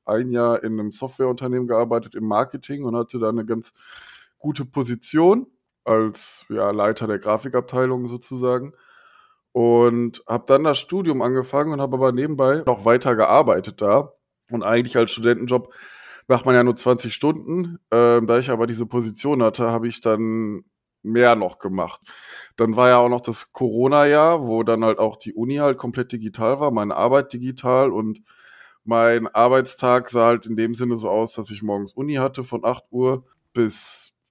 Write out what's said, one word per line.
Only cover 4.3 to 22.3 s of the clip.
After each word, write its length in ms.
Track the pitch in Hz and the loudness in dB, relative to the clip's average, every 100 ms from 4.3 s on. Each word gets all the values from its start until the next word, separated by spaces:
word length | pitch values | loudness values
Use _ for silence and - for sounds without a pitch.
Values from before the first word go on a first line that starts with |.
| _ | _
gute 260 | 151 143 | -8 -6
Position 800 | 127 143 120 117 - 151 175 233 262 _ _ _ | -6 -6 -4 -6 -4 2 4 2 -2 _ _ _
als, 600 | - 110 110 - - - - | 0 0 0 -4 -12 -12 -10
ja, 240 | 107 101 | -4 -2
Leiter 340 | 104 104 107 107 | 0 -2 -2 -4
der 140 | 101 | -4
Grafikabteilung 880 | 104 107 135 127 127 127 127 127 123 | -2 -2 -2 -6 -4 -2 -2 -2 -6
sozusagen. 640 | 123 - 127 123 123 139 _ _ _ _ _ _ _ _ | -10 -12 -4 -2 -2 -4 _ _ _ _ _ _ _ _
Und 720 | 123 117 117 120 117 120 - - | 2 4 6 4 2 -4 -6 -6
hab 220 | 113 - | -4 2
dann 160 | 139 | 4
das 160 | 156 135 | 4 -2
Studium 420 | - 190 170 131 | -4 -4 -2 0
angefangen 500 | 120 131 127 139 151 | 0 -2 -2 -2 -2
und 80 | 143 | -2
hab 140 | 139 | -4
aber 160 | 127 131 | 0 0
nebenbei 540 | 123 151 139 135 151 139 | 0 -2 0 0 2 0
noch 180 | 113 | 0
weiter 300 | 110 123 131 | 4 4 2
gearbeitet 640 | 110 101 131 127 90 104 - | 2 6 6 6 2 0 -4
da. 320 | 101 123 147 _ _ _ - | 2 2 2 _ _ _ -10
Und 140 | 117 | -6
eigentlich 320 | 98 117 123 123 | 0 0 2 0
als 160 | 117 | 0
Studentenjob 600 | - 113 113 123 123 - - - - - - - | 0 0 0 0 -2 -4 -20 -20 -20 -20 -12 0
macht 180 | 127 127 | 0 4
man 80 | |
ja 80 | 127 | 4
nur 140 | 120 110 | 4 2
zwanzig 380 | 123 123 113 | 0 0 -2
Stunden. 640 | - 147 160 - 175 175 170 - | -2 -2 -2 -6 -6 -6 -10 -2
Ähm, 380 | 117 120 120 113 | 4 6 4 4
da 100 | 120 | 0
ich 120 | 131 | 0
aber 180 | 113 117 | -2 -2
diese 180 | 113 110 | -4 -4
Position 560 | 120 113 101 139 139 | -4 -4 -6 -2 2
hatte, 300 | 113 107 117 | 0 0 -2
hab 120 | 117 | -2
ich 160 | 117 - | -4 -4
dann 640 | 113 110 113 113 107 104 _ _ _ _ | -2 0 -2 -4 -6 -8 _ _ _ _
mehr 320 | 104 117 123 | -2 4 4
noch 240 | 113 90 - | 4 0 -6
gemacht. 440 | 98 95 85 - _ - - | -8 -6 -6 -10 _ -20 -20